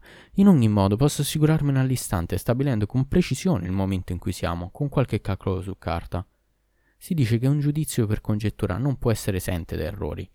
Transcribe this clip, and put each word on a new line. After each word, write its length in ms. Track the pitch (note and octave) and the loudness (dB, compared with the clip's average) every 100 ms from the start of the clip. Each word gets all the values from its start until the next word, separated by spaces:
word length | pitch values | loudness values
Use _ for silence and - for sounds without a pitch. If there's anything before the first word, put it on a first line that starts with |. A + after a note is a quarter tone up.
| - - - - | -10 -20 -6 4
In 120 | G3+ | 6
ogni 220 | D#3 A2+ | 8 6
modo 260 | G#2 G2 G#2 | 6 4 4
posso 280 | D3 - | 2 2
assicurarmene 580 | C#3 D#3 D3+ D#3 C#3+ C3+ | -4 2 2 4 2 2
all'istante, 560 | C3 B2+ - F#2+ E2+ F#2+ | 0 -2 -2 -4 -2 -2
stabilendo 480 | - A#2+ C#3+ A2 G#2+ | -2 0 0 0 0
con 240 | B2+ C#3 | -2 2
precisione 560 | F3+ F3 C3 F#3+ C3 F2+ | 0 0 -2 0 -2 -2
il 80 | |
momento 400 | F#2+ F#2+ F#2+ - | -2 0 -2 -4
in 60 | F2+ | -6
cui 120 | - | -6
siamo, 380 | - E2+ E2+ F2 | -4 -4 -4 -8
con 160 | - C#3+ | -6 -2
qualche 320 | - B2 G#2+ | 0 0 -2
calcolo 420 | - - G2 F#2 | -4 -4 -2 -4
su 160 | F#2 F#2+ | -6 -10
carta. 480 | - E2+ - F2+ - _ _ _ _ _ _ _ | -6 -6 -4 -8 -8 _ _ _ _ _ _ _
Si 160 | - | -4
dice 240 | E3 A2 A#2 | 0 2 2
che 80 | C3 | 2
un 140 | D3 | 2
giudizio 480 | C#3+ D3 D3 - G#2+ | 0 -2 -4 -2 0
per 140 | G#2+ | -2
congettura 560 | - G#2 G#2+ - G2 F2+ | -2 -2 -4 -4 -4 -2
non 200 | C#3 B2+ | -2 -2
può 140 | A#2+ | 0
essere 260 | G#2+ - F#2 | 0 -2 -4
esente 380 | - F2 E2 E2 | -4 -6 -6 -6
da 80 | |
errori, 440 | D#2 - D#2 - F2 | -6 -6 -8 -8 -12